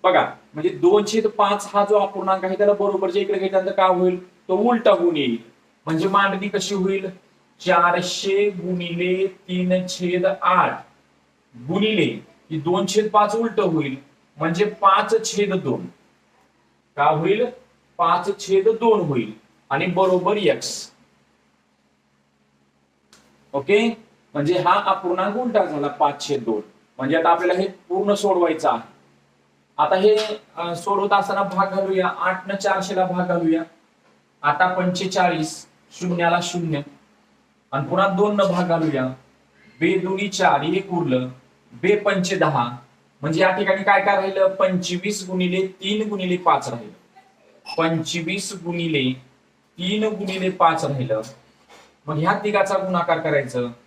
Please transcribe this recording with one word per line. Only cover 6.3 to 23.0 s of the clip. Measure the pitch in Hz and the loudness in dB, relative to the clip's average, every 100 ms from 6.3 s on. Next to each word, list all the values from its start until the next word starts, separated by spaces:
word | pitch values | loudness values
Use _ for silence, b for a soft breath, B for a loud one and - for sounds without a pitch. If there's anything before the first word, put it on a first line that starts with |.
| 190 202 | -2 -4
कशी | 202 - | -4 -4
होईल? | 202 185 196 190 - _ _ _ _ | -2 -2 -2 -6 -12 _ _ _ _
चारशे | 180 180 175 175 180 - 196 196 208 | 0 4 4 2 -2 -4 -2 0 0
गुणिले | 180 175 175 170 170 180 185 190 | -2 -6 -6 -6 -4 -2 0 -2
तीन | - - 180 180 185 180 | -6 -8 -4 0 0 -2
छेद | - 175 180 190 | -6 -2 0 0
आठ | - - - - - - _ _ _ _ _ _ | 0 2 2 2 -4 -14 _ _ _ _ _ _
गुणिले | 120 127 185 214 214 139 - - _ _ | -16 -4 0 0 2 0 -2 -14 _ _
ही | 156 | -6
दोन | 147 185 196 | -2 0 2
छेद | 208 214 | 0 2
पाच | 214 208 226 | 2 2 0
उलट | 226 214 | -2 0
होईल, | 180 156 139 131 - _ _ - | 0 0 -2 -8 -14 _ _ -6
म्हणजे | 160 170 208 - | -4 0 -2 2
पाच | 196 208 - 220 | 4 4 2 0
छेद | - 196 202 | 0 -2 0
दोन. | 180 139 107 90 _ _ _ _ _ _ _ _ _ _ - | 0 -2 -6 -8 _ _ _ _ _ _ _ _ _ _ 0
का | |
होईल? | 151 156 170 214 240 - _ _ _ - | 2 2 2 2 0 -4 _ _ _ -2
पाच | 170 180 190 190 | 2 2 0 -6
छेद | - 190 202 | 2 4 4
दोन | 220 226 208 | 2 4 4
होईल | 156 127 104 - _ _ _ | 2 -2 -4 -10 _ _ _
आणि | 147 180 | -2 0
बरोबर | 170 185 185 170 208 | 2 4 4 2 0
एक्स. | 170 113 - - - _ _ _ _ _ _ _ _ _ _ _ _ _ _ _ _ _ _ _ _ _ | 0 0 -6 -10 -14 _ _ _ _ _ _ _ _ _ _ _ _ _ _ _ _ _ _ _ _ _